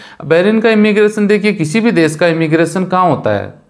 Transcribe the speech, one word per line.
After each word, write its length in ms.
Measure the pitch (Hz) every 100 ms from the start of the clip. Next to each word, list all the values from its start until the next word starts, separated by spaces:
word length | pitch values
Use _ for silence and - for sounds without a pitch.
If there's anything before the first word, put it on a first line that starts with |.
| - - 147
बहरीन 360 | 165 190 220
का 80 | 226
इमिग्रेशन, 580 | 214 214 208 208 214 202
देखिए, 260 | 208 208
किसी 260 | 208 156 220
भी 120 | 226
देश 240 | 170 160 151
का 120 | 175
इमिग्रेशन 580 | 165 160 160 165 185 185
कहाँ 240 | 185 180
होता 200 | 131 107
है? 240 | 101 98 - _